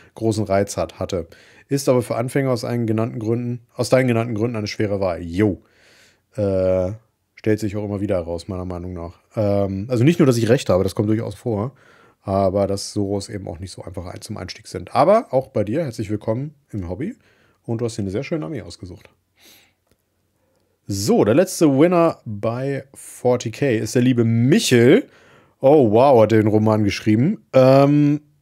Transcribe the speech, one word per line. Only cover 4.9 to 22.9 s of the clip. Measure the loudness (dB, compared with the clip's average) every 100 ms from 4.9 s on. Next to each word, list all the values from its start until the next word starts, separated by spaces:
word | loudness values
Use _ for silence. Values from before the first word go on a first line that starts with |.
| -2
Wahl.“ | -2 -4
Jo. | -6 0 0 0 _ _ _ _ _ _ _ -4
Äh, | -2 0 0 0 -2 -6 _ _ _ _
stellt | -2 -2
sich | -2 -6
auch | -8
immer | -6
wieder | -4 -4
heraus, | -4 -10 -8
meiner | -10 -8
Meinung | -10 -10
nach. | -12 -14 -16 _ -4
Ähm, | -2 0 -2 -4 -4
also | 2
nicht | 2 4
nur, | 2
dass | 2
ich | 2
recht | 0 2
habe, | 0
das | 0 -2
kommt | -2
durchaus | -2 -4 -10
vor, | -6 -6 -6 _ _ _ _ _
aber | -4 0 0 0 -2
dass | -4 -8
Soros | -6 -4 -6 -8
eben | -12 -12
auch | -14
nicht | -16
so | -16
einfach | -16 -14 -14
ein-, | -16
zum | -14 -12
Einstieg | -12 -16 -14
sind. | -14 -6 0
Aber | 4 2 2
auch | -4 -2
bei | -6
dir, | -4 -4
herzlich | -6 -8 -8
willkommen | -6 -4 -6 -6 _ _
im | -10 -10
Hobby | -8 -10 -12 _ _ _ _
und | -10 -6
du | -6
hast | -6
dir |
eine | -6
sehr | -6
schöne | -6 -8 -8
Armee | -10
ausgesucht. | -12 -16 -18 -18 -20 _ _ _ _ _ _ _ _ _ _ _ _ _ _ _ _ _ -10
So, | -6 0 2
der | 4 2
letzte | 2 2 2 4
Winner | 4 4 0 -2 -12
bei | -8 -6 -6 -6 -8 -10